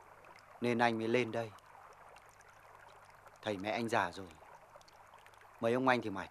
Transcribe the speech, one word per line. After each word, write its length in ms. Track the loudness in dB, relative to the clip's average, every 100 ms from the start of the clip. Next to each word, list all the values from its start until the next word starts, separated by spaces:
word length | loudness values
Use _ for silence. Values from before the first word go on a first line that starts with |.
| -20 -20 -20 -20 -20 -4
nên 180 | 0 4
anh 200 | 4 2
mới 100 | 2
lên 240 | 2 2
đây. 180 | -2 -6 -10 -20 -20 -20 -20 -20 -20 -20 -20 -20 -20 -20 -20 -20 -20 -20 -20 -20 -8
Thầy 140 | -6 -4
mẹ 140 | -2
anh 180 | -2 0
già 220 | 2 0
rồi, 160 | -4 -14 -16 -20 -20 -20 -20 -20 -20 -20 -20 -20 -20 -20 -4
mấy 140 | 0
ông 140 | 2 4
anh 140 | 2
thì 80 | 0
mải 160 | -6 -2